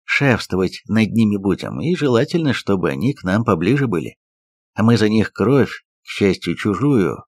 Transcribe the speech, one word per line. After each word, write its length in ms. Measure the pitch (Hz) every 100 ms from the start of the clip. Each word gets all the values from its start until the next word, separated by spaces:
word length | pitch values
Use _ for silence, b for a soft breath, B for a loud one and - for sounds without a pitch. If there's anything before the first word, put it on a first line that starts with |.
шефствовать 760 | - - 139 107 - 92 92 - -
над 240 | 107 104
ними 240 | 101 110 101
будем, 440 | 98 87 - 60
и 140 | 143
желательно, 580 | 180 147 117 147 170 156
чтобы 380 | 110 - 98 85
они 240 | 69 113
к 80 | 135
нам 220 | 92 101
поближе 420 | 117 87 85 139 131
были. 300 | 87 58 - _ _ _ _ _
А 80 | -
мы 140 | 110 117
за 120 | 107
них 240 | 110 98
кровь, 520 | - 98 139 101 - _ _
к 40 | -
счастью, 500 | - 101 87 87 82
чужую, 680 | 107 98 143 127 82 53